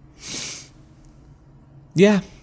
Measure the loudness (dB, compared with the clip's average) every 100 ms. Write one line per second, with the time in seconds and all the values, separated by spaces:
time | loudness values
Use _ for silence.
0 | -20 -20 -12 -10 -10 -12 -18 -20 -20 -20
1 | -20 -20 -20 -20 -20 -20 -20 -20 -6 2
2 | 4 4 -2 -14